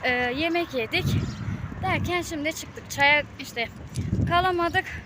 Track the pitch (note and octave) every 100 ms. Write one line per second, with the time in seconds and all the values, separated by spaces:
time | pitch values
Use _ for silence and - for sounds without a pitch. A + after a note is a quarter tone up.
0 | C4 B3 B3 C4 E4 E4+ E4+ C4 A3 F4
1 | - - - - - - - - F#4+ E4+
2 | - F4 E4 D#4+ D4 E4 - - - -
3 | C#4 D4 C#4+ - C4+ - A3+ - - -
4 | - - - F4 F#4 F4 E4+ F4+ F#4+ -